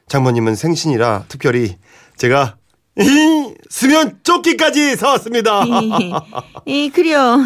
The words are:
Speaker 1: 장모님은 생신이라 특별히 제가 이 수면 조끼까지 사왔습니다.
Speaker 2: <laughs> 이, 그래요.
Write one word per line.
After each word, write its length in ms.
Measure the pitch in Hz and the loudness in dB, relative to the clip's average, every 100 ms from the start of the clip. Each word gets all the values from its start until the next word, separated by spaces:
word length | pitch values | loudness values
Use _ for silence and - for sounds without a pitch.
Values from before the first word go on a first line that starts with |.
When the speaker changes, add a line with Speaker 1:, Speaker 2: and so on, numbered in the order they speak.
| - | -4
Speaker 1:
장모님은 480 | 139 127 117 113 107 | 0 0 0 0 -2
생신이라 680 | 165 156 160 120 120 101 - | -2 -2 -2 0 0 -2 -6
특별히 500 | 135 139 123 110 - _ _ _ - | -4 -2 0 -2 -6 _ _ _ -4
제가 400 | 120 139 123 - _ _ _ - | 0 2 0 -6 _ _ _ 0
이 560 | 208 294 311 311 240 - - | 2 4 4 2 -2 -12 -16
수면 480 | - 262 311 269 - | -2 2 2 2 -2
조끼까지 720 | - 349 339 254 311 285 294 247 | -2 0 0 0 0 2 0 0
사왔습니다. 680 | 277 247 220 233 220 202 233 233 220 165 180 - | 0 0 -2 -2 0 0 0 0 -2 -2 -4 -6
Speaker 2:
<laughs> 440 | - - - - 285 | -10 -14 -14 -14 -6
이, 240 | 285 294 | -4 -2
그래요. 520 | 349 330 294 254 247 | 0 0 2 2 4